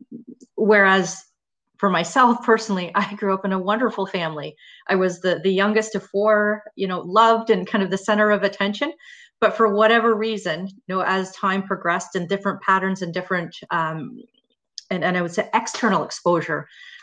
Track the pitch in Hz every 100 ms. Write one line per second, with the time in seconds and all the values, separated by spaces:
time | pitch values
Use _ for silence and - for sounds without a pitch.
0 | - - - - _ - 214 214 190 190
1 | 170 - - _ _ _ _ _ 202 175
2 | 170 269 254 233 - 220 220 190 170 202
3 | 196 202 202 190 202 190 185 226 240 -
4 | 190 185 160 151 151 - - - - 190
5 | 185 180 185 165 190 190 208 214 214 156
6 | - 196 208 214 208 214 - - 190 180
7 | 175 202 226 214 233 196 185 202 190 190
8 | - 208 214 202 202 - 202 208 294 320
9 | - - - _ 214 214 220 202 220 233
10 | 233 214 226 208 175 156 196 - - 185
11 | 180 190 185 - 196 190 196 196 175 180
12 | - 185 170 196 202 196 - 190 190 190
13 | 170 180 180 180 170 - - 170 160 160
14 | - - - _ _ _ _ - - 185
15 | 175 180 170 170 - 240 240 - 226 175
16 | - - 175 170 151 151 151 - - -